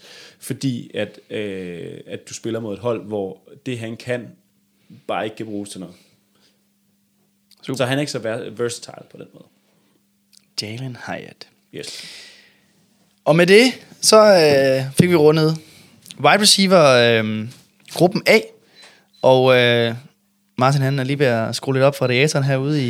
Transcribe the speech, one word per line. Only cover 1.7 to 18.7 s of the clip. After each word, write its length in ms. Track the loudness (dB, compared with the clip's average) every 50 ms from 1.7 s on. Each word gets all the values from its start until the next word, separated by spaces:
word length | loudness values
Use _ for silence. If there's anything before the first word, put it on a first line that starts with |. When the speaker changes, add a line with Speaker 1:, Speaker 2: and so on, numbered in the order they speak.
| -12 -14 -14 -14 -16 -18 -16
Speaker 1:
at 220 | -16 -16 -18 -16 -18
du 60 | -20
spiller 260 | -12 -10 -8 -8 -8
mod 120 | -8 -10 -12
et 40 | -8
hold, 240 | -6 -6 -6 -6 -8
hvor 320 | -8 -8 -6 -6 -8 -10 -16 _ -20 -20 -14 _
det, 120 | -12 -10 -10
han 180 | -10 -12 -12
kan, 300 | -12 -8 -8 -8 -8 -8 -14 -20 _ _ _ _ _ _ _ _ _ _ _ -20 -18 _
bare 180 | -8 -6 -6 -6
ikke 120 | -8 -10
kan 100 | -12 -12
bruges 240 | -10 -10 -10 -12 -12
til 100 | -14 -16
noget. 140 | -16 -18 -18 _ _ _ _ _ _ _ _ _ _ _ _ _ _ _ _ _ _ _ _ _ _ _ _ _ _ _ _ _ _ _ _ _
Speaker 2:
Super. 140 | -12 -10 -6
Speaker 1:
Så 80 | -4 -4
han 140 | -4 -2 -4
er 20 |
ikke 120 | -4 -6
så 60 | -8 -8
ver-, 440 | -8 -8 -8 -8 -10 -12 -8 -8
versatile 440 | -8 -8 -8 -10 -16 -18 -20 -20 -20 _
på 60 | -20
den 100 | -20 -20 -20 _
måde. 100 | -20 -20 _ _ _ _ _ _ _ _ _ _ _ _ _ _ _ _ _ _ _ _ _ _ -14
Speaker 2:
Jalen 340 | -12 -12 -12 -12 -12 -12 -14 -14 -12
Hyatt. 400 | -12 -12 -12 -12 -18 -20 _ -20 _ _ _ _ _ -16
Speaker 1:
Yes. 280 | -16 -14 -14 -16 -16 -18 -18 -20 -20 -20 -20 -20 -20 _ _ _ _ _ _ _ _ _ _ _ _ _ _ _ _ _
Speaker 2:
Og 120 | 2 2
med 100 | 4 4
det, 260 | 6 6 6 6 4 0 -6 -16 -20 -14 _
så, 160 | 0 4 6 6 8 6 6 6 4 4 4 4 2 2 0 0 -2
øh, 60 | -2 0 0
fik 100 | 2 4
vi 40 | 4
rundet 400 | 6 6 4 4 4 2 0 0 -4 -8 -18 -20 -20 -20 _ _ _ _ -20 -10 0
wide 200 | 2 4 4 4
receiver, 420 | 4 2 2 4 4 4 6 6 6
øh, 640 | 6 6 6 4 4 2 2 0 -2 -6 -6 -8 -10 -14 -20 _ _ _ _ _ -16 -2
gruppen 280 | 0 0 0 0 -4 -2
A, 120 | 0 0 0 0 -4 -14 _ _ _